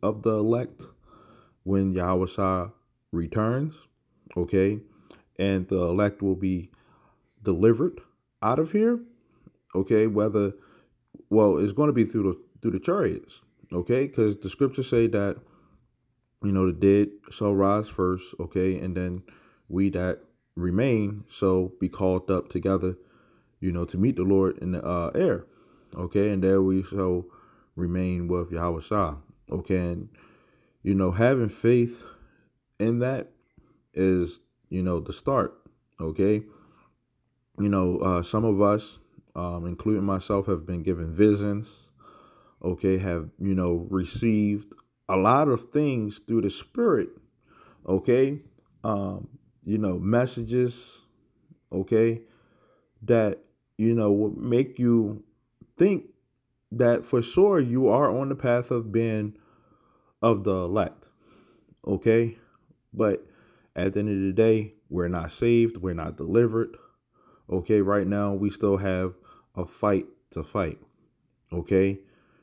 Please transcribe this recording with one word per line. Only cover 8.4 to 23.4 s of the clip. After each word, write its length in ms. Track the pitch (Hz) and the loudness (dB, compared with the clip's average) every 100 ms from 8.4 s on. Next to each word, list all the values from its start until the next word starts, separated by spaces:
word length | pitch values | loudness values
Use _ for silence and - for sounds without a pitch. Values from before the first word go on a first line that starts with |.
out 160 | 107 131 | -2 0
of 140 | 160 | 0
here, 280 | 208 226 240 - _ _ _ - _ _ | 2 2 0 -6 _ _ _ -20 _ _
okay? 320 | 92 95 107 110 | -4 2 2 2
Whether, 460 | 104 104 104 98 - _ _ _ _ _ - - | 2 0 0 -2 -4 _ _ _ _ _ -16 0
well, 260 | 107 104 76 | 4 6 4
it's 160 | 101 | 0
gonna 220 | 120 147 | 0 2
be 100 | 117 | 2
through 200 | 101 110 | 2 0
the, 160 | 95 87 - _ | -2 -2 -10 _
through 120 | 113 | -4
the 120 | 92 | -2
chariots, 560 | 170 196 107 - - - _ _ - | -2 0 0 -2 -10 -20 _ _ -10
okay? 340 | 87 101 127 139 | -6 -2 -2 0
'Cause 300 | - 107 101 | 0 0 0
the 140 | 98 | -6
scriptures 400 | - 135 131 123 | -2 -2 -2 -2
say 160 | 120 113 | 2 2
that, 320 | 104 101 - - _ _ _ _ _ _ _ _ _ | 0 -2 -6 -14 _ _ _ _ _ _ _ _ _
you 80 | 101 | -2
know, 140 | 95 92 | 2 0
the 40 | |
dead 360 | 82 98 101 104 - - | 4 6 6 4 -4 -16
shall 240 | - 104 | -6 -2
rise 340 | 98 98 104 107 | 2 2 2 -2
first, 460 | - 90 92 - - | -2 -2 -2 -8 -12
okay? 400 | 85 95 92 92 | -6 -2 -2 -2
And 160 | 92 | -6
then 280 | 90 90 90 - - _ _ - | -6 -6 -8 -12 -20 _ _ -6
we 220 | 90 98 | -2 0
that 360 | 92 90 - - _ _ 85 | 0 -4 -4 -10 _ _ -6
remain 680 | 87 95 131 110 101 104 - | -2 0 2 0 -2 -6 -12
shall 400 | - 95 92 92 - | -2 0 2 -2 -4
be 80 | 92 | -6
called 420 | - 92 92 - | -2 0 0 0
up 200 | 90 - | -2 -2
together, 440 | 90 95 95 92 90 _ _ _ _ | -4 0 0 -2 -8 _ _ _ _